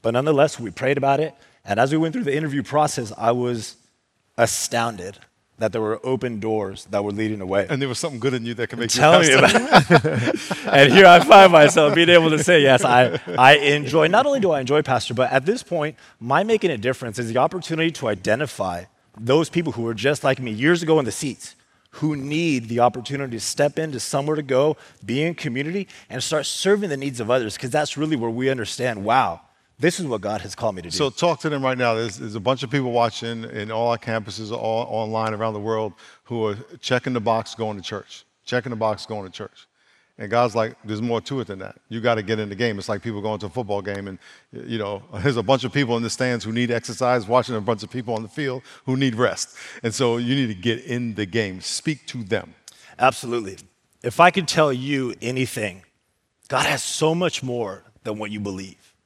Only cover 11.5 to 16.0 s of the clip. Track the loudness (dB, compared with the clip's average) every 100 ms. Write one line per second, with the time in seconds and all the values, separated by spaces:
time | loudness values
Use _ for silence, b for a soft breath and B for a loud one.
11.5 | 10 8 6 4 4 8 8 8 2 4
12.5 | 6 8 6 6 6 6 2 -4 6 8
13.5 | 8 6 0 0 2 4 4 2 0 0
14.5 | -2 0 0 2 -2 -2 -2 2 2 0
15.5 | -4 -4 -6 -6 -8